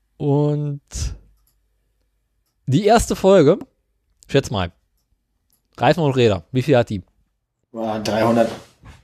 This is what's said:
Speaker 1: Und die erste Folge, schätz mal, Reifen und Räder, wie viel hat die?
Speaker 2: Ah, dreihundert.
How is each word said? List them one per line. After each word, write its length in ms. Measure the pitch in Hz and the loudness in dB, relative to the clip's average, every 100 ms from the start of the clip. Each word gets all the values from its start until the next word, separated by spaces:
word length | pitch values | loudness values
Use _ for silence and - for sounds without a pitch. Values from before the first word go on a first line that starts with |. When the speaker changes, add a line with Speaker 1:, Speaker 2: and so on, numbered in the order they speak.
| _ _ | _ _
Speaker 1:
Und 600 | 147 143 147 147 147 143 - - - - _ _ _ _ _ _ _ _ _ _ _ _ _ _ - | -2 0 0 -2 -6 -10 -12 -8 -8 -10 _ _ _ _ _ _ _ _ _ _ _ _ _ _ -2
die 180 | 139 | 0
erste 320 | 202 226 - 214 | 4 2 2 0
Folge, 420 | 190 196 143 233 - _ _ _ _ _ _ | 4 6 4 2 -4 _ _ _ _ _ _
schätz 220 | 139 - | -4 -2
mal, 200 | 101 87 - _ _ _ _ _ _ _ _ _ - | -6 -6 -8 _ _ _ _ _ _ _ _ _ -2
Reifen 240 | 123 160 | 0 2
und 100 | 147 | 0
Räder, 300 | 131 117 92 - | 2 2 0 -4
wie 80 | 131 | -4
viel 160 | 135 123 | 0 0
hat 140 | 117 | 0
die? 140 | 101 - _ _ _ _ _ _ | -6 -12 _ _ _ _ _ _
Speaker 2:
Ah, 260 | 113 113 107 | -10 -8 -6
dreihundert. 500 | 104 107 117 117 113 - - _ - - | -4 0 0 2 -2 -4 -20 _ -20 -20